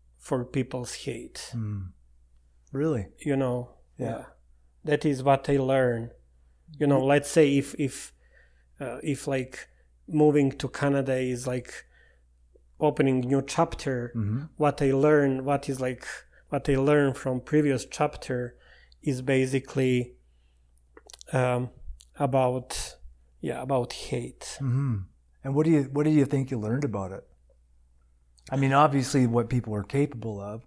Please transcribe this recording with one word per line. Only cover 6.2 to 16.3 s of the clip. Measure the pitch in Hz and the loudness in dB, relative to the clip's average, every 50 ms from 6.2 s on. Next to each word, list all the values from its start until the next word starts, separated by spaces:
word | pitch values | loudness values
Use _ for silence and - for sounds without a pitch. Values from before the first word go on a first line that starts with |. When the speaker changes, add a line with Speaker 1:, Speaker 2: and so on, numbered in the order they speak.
| _ _ _ _ _ _ _ _ _ - 156 143 | _ _ _ _ _ _ _ _ _ -14 -4 0
Speaker 1:
You | 151 | 2
know, | 143 139 131 | 4 4 4
Speaker 2:
Mm. | 131 | 4
Speaker 1:
let's | 135 143 147 143 - | 4 4 4 2 4
say | - 165 151 139 139 | 4 6 6 6 6
if, | 139 135 - - - | 2 0 0 -4 -4
if, | 143 127 - - - - - _ _ _ _ - - _ _ _ _ _ _ - | -4 -4 -4 -8 -12 -14 -16 _ _ _ _ -20 -20 _ _ _ _ _ _ -12
uh, | 139 123 113 135 | -10 -10 -10 -8
if, | - 156 135 135 - | -6 -6 -6 -4 -4
like, | 143 135 131 123 - - - - - _ _ _ _ _ _ _ | -4 -2 -2 -4 -6 -10 -16 -18 -18 _ _ _ _ _ _ _
moving | - 165 151 151 151 143 147 139 135 | -2 2 4 4 6 6 6 4 2
to | 139 - - 127 | 0 -2 -6 -8
Canada | - - 143 139 139 139 131 135 131 | -4 -2 0 0 2 0 0 0 -2
is, | 131 131 127 123 120 123 | -2 -2 -2 -4 -4 -4
like, | 127 127 123 117 - - - - _ _ _ _ _ _ _ _ _ _ _ _ _ _ _ _ _ _ - | -4 -4 -6 -6 -10 -14 -18 -18 _ _ _ _ _ _ _ _ _ _ _ _ _ _ _ _ _ _ -2
opening | 156 147 147 - 139 135 131 131 | 0 0 2 2 2 4 2 2
new | 123 127 139 135 | 2 2 0 0
chapter, | 135 - - - 170 160 - - - 139 131 123 120 120 - | 0 0 0 0 0 0 -2 -6 -6 -4 -4 -4 -6 -6 -4
Speaker 2:
Mm-hmm. | 117 104 101 110 135 156 - - | -4 -2 -2 -2 -4 -6 -8 -4
Speaker 1:
what | - 151 143 143 - | 0 0 0 2 2
I | 143 135 | 2 2
learn, | 135 135 143 151 151 147 139 139 131 131 131 | 4 4 4 6 6 6 4 4 2 0 0
what | 139 143 139 - 143 | -2 -2 -2 -2 -4
is, | 135 127 | -6 -4
like, | 127 127 127 - - - - - - _ | -4 -4 -6 -6 -10 -14 -14 -14 -16 _